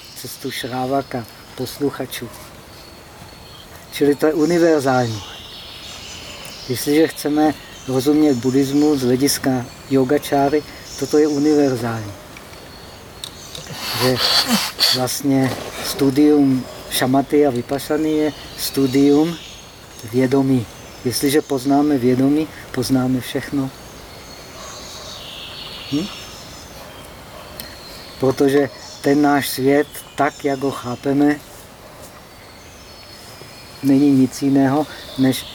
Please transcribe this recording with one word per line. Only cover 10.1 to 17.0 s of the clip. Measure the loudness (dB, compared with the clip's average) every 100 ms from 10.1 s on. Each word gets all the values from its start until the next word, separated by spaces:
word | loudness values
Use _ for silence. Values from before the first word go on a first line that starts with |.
| 2 2 2 4 2 -2 -14 -14 -8
toto | 2 4
je | 4
univerzální. | 4 4 4 4 2 -2 -4 -8 -12 -18 -20 -20 -20 -20 -20 -20 -20 -20 -16 -16 -16 -16 -16 -14 -10 -8 0
Že | 0 2 2 0 2 0 -2 0 2 2
vlastně | 0 -2 2 2 2 -2 -8 -10 -8
studium | 0 2 6 6 6 6 2 -2 -14 -8
šamaty | -2